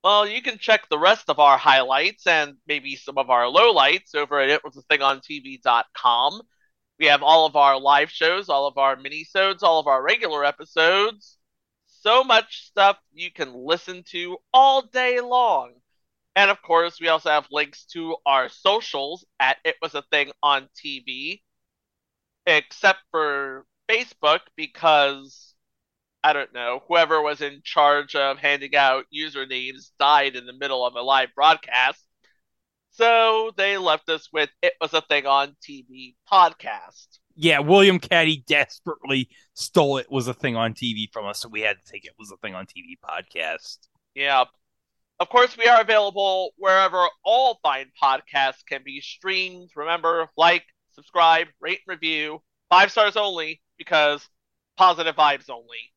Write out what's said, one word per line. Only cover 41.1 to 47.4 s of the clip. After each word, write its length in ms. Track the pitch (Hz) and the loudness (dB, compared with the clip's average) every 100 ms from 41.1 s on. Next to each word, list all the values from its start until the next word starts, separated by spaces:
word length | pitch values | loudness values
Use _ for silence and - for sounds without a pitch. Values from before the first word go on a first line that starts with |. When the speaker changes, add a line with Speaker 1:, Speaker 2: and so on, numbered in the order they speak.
Speaker 2:
from 140 | 117 101 | -10 -12
us, 120 | 104 | -12
so 100 | 117 | -12
we 120 | 107 | -6
had 160 | 107 101 | -6 -6
to 160 | _ | _
take 120 | 104 | -20
It 100 | - _ | -20 _
Was 140 | 104 | -20
a 40 | 98 | -16
Thing 180 | 107 92 | -14 -14
on 100 | 95 | -16
T 160 | 92 | -20
V 160 | 85 90 - | -20 -20 -14
podcast. 680 | 82 90 85 80 82 - - _ _ _ 139 | -14 -12 -10 -10 -10 -14 -20 _ _ _ -8
Speaker 1:
Yeah. 300 | 139 135 127 _ _ _ _ _ _ _ | -2 0 -2 _ _ _ _ _ _ _
Of 80 | 180 | -2
course, 280 | 247 247 240 | 2 2 2
we 100 | 233 | 4
are 140 | 240 | 4
available 760 | 214 214 202 190 196 190 185 _ | 4 0 0 -4 -4 -4 -6 _
wherever 500 | 190 190 190 180 175 - | 0 2 2 0 -2 -2
all 360 | 180 233 | 0 2